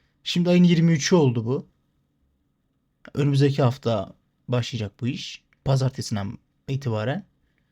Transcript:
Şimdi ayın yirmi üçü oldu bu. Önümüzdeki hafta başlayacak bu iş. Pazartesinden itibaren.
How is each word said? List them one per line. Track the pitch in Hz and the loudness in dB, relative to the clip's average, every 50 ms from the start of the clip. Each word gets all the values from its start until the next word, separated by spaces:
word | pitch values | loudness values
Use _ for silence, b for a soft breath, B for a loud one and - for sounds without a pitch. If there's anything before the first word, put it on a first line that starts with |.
| _ _ _ _ - | _ _ _ _ -10
Şimdi | - - 175 175 175 | -4 -2 0 2 4
ayın | 180 180 180 | 4 6 6
yirmi | 175 175 165 165 165 | 6 6 4 4 4
üçü | 165 139 - - 196 | 2 0 2 2 4
oldu | 175 147 127 113 120 107 | 4 4 2 2 0 -4
bu. | 117 135 175 - _ _ _ _ _ _ _ _ _ _ _ _ _ _ _ _ _ _ _ _ _ _ _ _ _ _ _ - - - | -4 -4 -6 -8 _ _ _ _ _ _ _ _ _ _ _ _ _ _ _ _ _ _ _ _ _ _ _ _ _ _ _ -20 -8 -4
Önümüzdeki | 135 143 143 139 135 143 139 139 - | -2 0 2 2 4 2 2 2 2
hafta | 139 120 - - - 117 113 101 92 - - _ _ _ _ _ _ - | 0 0 0 -2 -4 -2 -2 -2 -4 -8 -14 _ _ _ _ _ _ -4
başlayacak | 123 123 117 - - 110 107 98 - - | -4 -4 -4 -4 -6 -8 -8 -8 -8 -8
bu | 117 123 | -6 -6
iş. | 160 - - - - - _ _ _ _ - | -6 -8 -10 -14 -16 -20 _ _ _ _ -2
Pazartesinden | 131 135 127 131 127 - - - - 110 101 101 98 - - _ _ _ _ _ - | -2 0 0 0 -2 -4 -6 -8 -6 -6 -6 -6 -8 -10 -14 _ _ _ _ _ -8
itibaren. | 135 135 - 117 110 107 107 123 147 208 - _ _ _ _ _ _ _ _ _ | -8 -6 -4 -4 -4 -2 -4 -4 -6 -6 -10 _ _ _ _ _ _ _ _ _